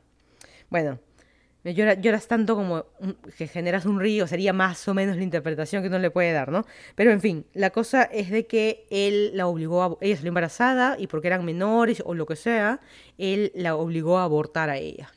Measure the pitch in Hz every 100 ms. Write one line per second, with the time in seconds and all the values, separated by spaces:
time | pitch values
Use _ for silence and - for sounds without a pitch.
0 | _ _ _ - - - - 175 151 131
1 | - _ _ _ _ _ 170 175 214 196
2 | 220 214 - 233 214 214 185 165 - -
3 | 190 - - - 160 175 175 185 185 196
4 | 208 214 175 175 196 190 185 170 - 196
5 | 196 180 185 165 156 151 156 196 185 190
6 | 175 180 170 156 131 175 - - - -
7 | 226 208 214 160 - - 190 226 226 262
8 | 240 220 180 214 226 226 214 - - 196
9 | 202 208 208 185 180 165 160 175 180 165
10 | 196 180 160 175 165 - 247 254 247 -
11 | 190 156 175 185 170 170 202 226 233 233
12 | 175 170 156 156 233 233 208 262 - -
13 | - - 190 202 208 180 175 160 165 165
14 | 160 185 180 151 156 165 156 139 156 -
15 | 143